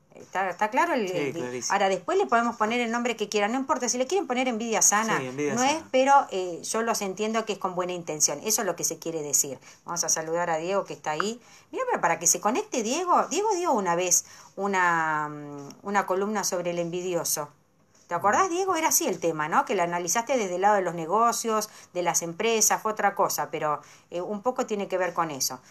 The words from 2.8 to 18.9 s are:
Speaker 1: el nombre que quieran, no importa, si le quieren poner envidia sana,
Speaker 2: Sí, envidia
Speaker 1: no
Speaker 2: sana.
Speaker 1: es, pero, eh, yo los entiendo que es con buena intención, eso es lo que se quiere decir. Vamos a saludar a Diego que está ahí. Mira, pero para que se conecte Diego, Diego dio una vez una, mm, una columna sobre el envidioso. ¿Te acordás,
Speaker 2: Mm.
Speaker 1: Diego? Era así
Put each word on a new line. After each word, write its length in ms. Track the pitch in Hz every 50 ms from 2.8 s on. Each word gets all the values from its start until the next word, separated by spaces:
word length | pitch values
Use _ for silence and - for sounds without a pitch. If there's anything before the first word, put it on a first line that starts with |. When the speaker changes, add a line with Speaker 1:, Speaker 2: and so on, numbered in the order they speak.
Speaker 1:
el 100 | 240 226
nombre 240 | 226 240 240 247 226
que 140 | 226 214 202
quieran, 240 | - 208 202 208 240
no 60 | 269
importa, 300 | 269 269 311 262 285 -
si 100 | - 247
le 100 | 254 254
quieren 180 | 359 403 349
poner 220 | - 254 240 262 254
envidia 340 | 240 214 233 233 220 190 160
sana, 360 | - 202 208 220 220 208 170
Speaker 2:
Sí, 80 | 135
envidia 280 | 127 127 139 147 147 214
Speaker 1:
no 80 | 233 254
Speaker 2:
sana. 160 | 269 302 320
Speaker 1:
es, 60 | 320 - -
pero, 340 | 262 262 269 277 277 262 - -
eh, 280 | 190 185 180 170 147 123
yo 180 | - - 220 226
los 200 | 233 226 - 208
entiendo 420 | 190 185 190 214 220 220 226 214
que 80 | - 196
es 60 | 190
con 160 | - 180 160
buena 160 | 180 180 180 180
intención, 480 | 175 170 - 156 151 - - 147 147 -
eso 200 | 220 214 - 226
es 40 |
lo 80 | 185 170
que 80 | 175 160
se 160 | - 170 -
quiere 240 | - 165 165 160 147
decir. 380 | 147 143 - - 143 - - - - - - _
Vamos 180 | - 170 170 175
a 60 | 156
saludar 420 | - 165 160 160 165 170 175 175
a 60 | 165
Diego 280 | 160 165 175 196 196 175
que 80 | - 160
está 180 | 156 - 165 151
ahí. 280 | 156 180 208 233 247 - - - - - _
Mira, 140 | - 381 523 508
pero 120 | 453 -
para 180 | - 170 165 165
que 80 | 170
se 140 | 165 - 175
conecte 420 | - 208 240 349 415 - - 269 208
Diego, 440 | 214 262 330 370 349 330 247 196 -
Diego 260 | 247 339 415 453 427
dio 160 | 339 359 339
una 240 | 277 220 190 175 170
vez 300 | 170 185 180 175 - - - - - - - -
una, 720 | - 196 202 196 185 180 175 170 165 160 160 156 151 151 151
mm, 400 | 151 147 147 147 143 143 139 139 - - -
una 220 | 202 202 202 185
columna 360 | 190 185 185 202 208 220 208 180
sobre 280 | - 196 175 175 175 170
el 80 | 175
envidioso. 720 | 170 170 165 180 180 185 175 170 147 - - 165 147 143 - _ _ _ _ _ _ _ _ _ _ -
¿Te 60 | 175
acordás, 320 | 175 175 196 220 302 381 370
Speaker 2:
Mm. 40 | 339
Speaker 1:
Diego? 220 | 359 392 381 370
Era 140 | 320 320
así 180 | 311